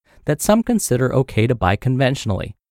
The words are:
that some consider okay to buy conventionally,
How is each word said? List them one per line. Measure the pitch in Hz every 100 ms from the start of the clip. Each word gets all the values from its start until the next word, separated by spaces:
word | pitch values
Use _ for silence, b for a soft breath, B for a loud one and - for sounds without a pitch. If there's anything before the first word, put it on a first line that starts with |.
| b b -
that | 151
some | - 214
consider | 226 226 - 123 131
okay | 127 135 - 117
to | 120
buy | 90 101
conventionally, | - 131 135 135 113 95 - - _